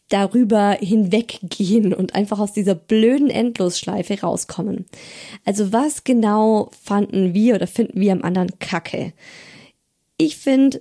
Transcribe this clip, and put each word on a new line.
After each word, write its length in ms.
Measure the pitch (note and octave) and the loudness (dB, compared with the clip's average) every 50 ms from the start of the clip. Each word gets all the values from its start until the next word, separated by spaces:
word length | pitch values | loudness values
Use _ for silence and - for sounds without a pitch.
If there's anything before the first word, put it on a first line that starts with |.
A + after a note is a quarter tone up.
| _ _ | _ _
darüber 680 | - G3 G3 F#3+ - B3 B3 G3+ A3+ G#3 G3+ G3+ G3+ - | 0 0 0 2 2 2 2 4 4 2 2 2 0 0
hinweggehen 1120 | G#3 F3 A3+ A3 G#3 F3+ G3 A3 A#3 - - - - E3+ - - G3+ F3 G#3+ A#3 G#3+ F3+ - | 0 0 2 2 2 2 2 0 0 -4 -8 -12 -12 -10 -6 -4 0 2 2 2 2 2 0
und 200 | - F#3 F3 - | -2 -4 -2 -2
einfach 240 | F#3 G#3 G3+ G#3+ G3+ | -4 -2 -2 -2 -4
aus 140 | G#3+ G3+ | -4 -4
dieser 220 | - G#3+ F#3+ G3+ F#3+ | -4 -2 0 0 0
blöden 560 | D#3+ - - A3+ A3 A3 A#3 C4 C4+ D4 C4+ | -2 -2 0 2 4 4 4 4 4 2 2
Endlosschleife 920 | - - A#3 B3 A#3 - F#3 F3+ F3+ - - F3+ F#3+ G3+ F3+ - G3+ G3+ | 2 0 -2 -2 -2 -2 -2 -2 -2 -4 -6 -4 -4 -4 -4 -4 -4 -4
rauskommen. 640 | - E3+ E3+ - - - - - F#3 G#3 F#3 - F#3 - - - - - - - - - - - _ | -2 -4 -4 -4 -6 -8 -8 -6 -6 -4 -6 -8 -10 -12 -18 -20 -20 -20 -20 -20 -20 -20 -20 -8 _
Also 280 | - G3 G#3 G#3 F#3+ | -4 -2 -2 -2 0
was 320 | G#3+ A#3 C#4+ D4+ D4 - - | 0 0 0 0 -2 -4 -2
genau 640 | - B3+ A#3 A3 G#3 G#3 G#3+ G#3+ A3 A3 G#3+ - - - - | 0 2 2 2 2 2 2 2 4 2 2 0 -4 -8 -14
fanden 520 | - - G3+ G3+ G#3 - - F#3+ F#3+ F#3 E3+ | -6 -2 0 0 0 0 0 0 0 0 2
wir 200 | G3+ A3 B3 A3 | 2 2 2 2
oder 120 | F#3 G3 | 2 -2
finden 340 | F#3+ - - A3+ - - F#3 | -2 -2 -2 -4 -2 -2 0
wir 120 | G3+ G3+ | 0 2
am 100 | F#3+ F3 | 2 0
anderen 360 | - E3+ F3+ F#3 F3+ - - _ | -2 -2 -2 -2 -2 -2 -4 _
kacke? 540 | - - - E3 - - - - - E3 - _ - - - - - - - - - - _ _ _ _ _ _ _ _ _ | -8 -6 -6 -6 -6 -8 -8 -8 -8 -10 -12 _ -20 -20 -20 -20 -20 -20 -20 -20 -20 -20 _ _ _ _ _ _ _ _ _
Ich 200 | - D#4+ D4+ - | 0 0 0 -2
find, 440 | - - C#4+ C4 C4 C4+ C#4 C4+ - | -2 0 2 4 4 4 4 2 -2